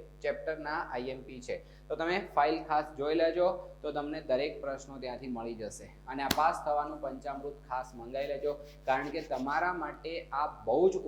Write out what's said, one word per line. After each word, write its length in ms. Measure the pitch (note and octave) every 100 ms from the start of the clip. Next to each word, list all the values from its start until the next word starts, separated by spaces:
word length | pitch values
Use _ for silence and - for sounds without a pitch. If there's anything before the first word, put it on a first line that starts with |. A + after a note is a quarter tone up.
| - -
ચેપ્ટરના 560 | D3 - - D#3 D3 D#3 -
આઈ 160 | B2+ B2+
એમ 80 | C3
પી 160 | - B2+ B2
છે, 100 | F2+ - - -
તો 80 | D3+
તમે 220 | E3 F#3 F3+ -
ફાઇલ 220 | D3 D#3+ D#3
ખાસ 240 | D#3 D3+ C3+
જોઈ 200 | C#3+ E3
લેજો, 260 | E3 E3+ F3+ F3+ - -
તો 100 | D3+ D3
તમને 240 | D3 D#3 C3+
દરેક 240 | B2+ D3+ D3
પ્રશ્નો 380 | C#3 C3+ C#3+ C3+
ત્યાંથી 280 | B2 B2 C3 A#2+
મળી 200 | A#2 A2+
જશે. 260 | G#2 - - - -
અને 140 | C3+
આ 120 | C#3 D3+
પાસ 260 | D#3+ - D3+
થવાનું 360 | D3 D3 D3+
પંચામૃત 560 | C3+ C3 C#3+ C#3 C#3+ C#3 -
ખાસ 200 | B2+ B2+ A#2+
મંગાઈ 340 | A#2 C3 C#3+
લેજો, 200 | C#3 D3 C#3+ - - -
કારણ 260 | C3 C#3+ D#3+
કે 100 | -
તમારા 420 | C3 C3+ D#3 F3
માટે 400 | F3+ D3 C#3+ D#3+ E3 - C3+
આ 40 | D3+ - A2
બહુ 100 | C3+ F#3
જ 80 | F#3